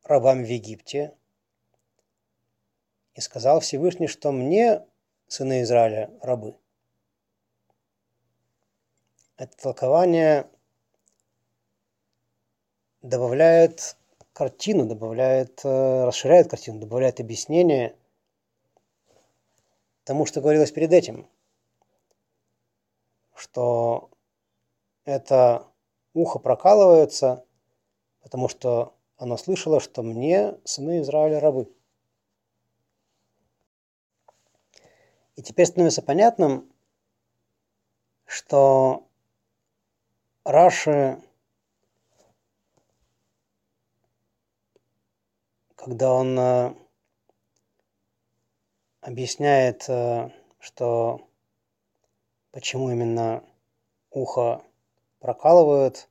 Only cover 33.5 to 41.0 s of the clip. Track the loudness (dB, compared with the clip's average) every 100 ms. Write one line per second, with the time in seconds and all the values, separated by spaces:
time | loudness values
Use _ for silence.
33.5 | _ _ _ _ _ _ _ _ _ _
34.5 | _ _ _ _ _ _ _ _ -20 -10
35.5 | 0 0 2 0 0 -4 2 2 2 -2
36.5 | -2 -8 _ _ _ _ _ _ _ _
37.5 | _ _ _ _ _ _ _ -18 -16 -2
38.5 | 4 4 4 2 -2 -10 _ _ _ _
39.5 | _ _ _ _ _ _ _ _ _ 0
40.5 | 6 6 4 -2 0